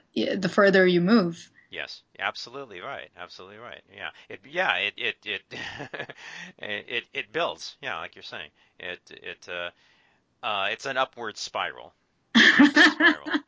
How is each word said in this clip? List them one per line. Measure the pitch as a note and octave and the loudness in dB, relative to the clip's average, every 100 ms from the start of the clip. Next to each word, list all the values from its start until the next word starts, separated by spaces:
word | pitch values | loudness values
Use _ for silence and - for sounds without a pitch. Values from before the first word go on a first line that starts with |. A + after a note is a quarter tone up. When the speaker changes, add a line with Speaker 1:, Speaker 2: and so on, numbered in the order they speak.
| _ - | _ -4
Speaker 1:
y-, | - A3 | -2 -2
the | F3+ | -2
further | G#3+ G3 F#3+ F3+ | 4 6 8 6
you | F3 | 6
move. | F3 A#3 F3 E3 - _ _ | 6 4 4 -4 -18 _ _
Speaker 2:
Yes, | E2+ C#2 - _ - | -12 -12 -14 _ -6
absolutely | G2 - A#2+ C3 C3 F2+ | -6 -6 -14 -16 -16 -14
right. | A#2 G#2+ C2+ F2 | -12 -14 -16 -18
Absolutely | F2 - F#2+ G#2 | -18 -16 -20 -18
right. | A#2+ - _ G2+ | -18 -20 _ -14
Yeah. | E2 - - | -14 -14 -20
It, | A2 B2+ | -20 -10
yeah, | E3+ F3 F2+ | -4 -2 0
it, | G2+ - | -2 -4
it, | A#2 - | -8 -8
it, | G#2 G2 _ | -10 -10 _
<laughs> | B2 A#2 - C#3 - C#3 - - F3 F3+ - | -14 -12 -12 -14 -12 -14 -16 -18 -16 -18 -14
it, | G#2 G#2 - | -10 -10 -6
it, | A#2+ - | -8 -8
it | C3+ C3 | -12 -8
builds. | D#3 D3+ E2 - - | -6 -6 -8 -16 -14
Yeah, | C3+ E2+ | -10 -10
like | F2 G2 | -10 -14
you're | |
saying, | - A2+ D2+ _ _ _ | -16 -16 -16 _ _ _
it, | F2+ F2 _ | -12 -12 _
it, | - F#2 - - | -18 -16 -16 -12
uh, | F2+ F2 _ _ _ _ _ _ _ | -10 -10 _ _ _ _ _ _ _
uh, | A#2 G2+ G2 | -6 -2 -4
it's | A2 C#3 | -4 -6
an | B2+ | -4
upward | C3 A#2+ A2 - | -4 -4 -12 -10
spiral. | - G#2 F2 B1+ B1+ _ _ _ | -10 -6 -6 -8 -18 _ _ _
Speaker 1:
<laughs> | _ A3+ | _ 4
Speaker 2:
Upward | - - C#4+ D4 | 6 8 6 8
spiral. | E4+ - E4 - D#4 D4 | 6 6 2 2 -4 -6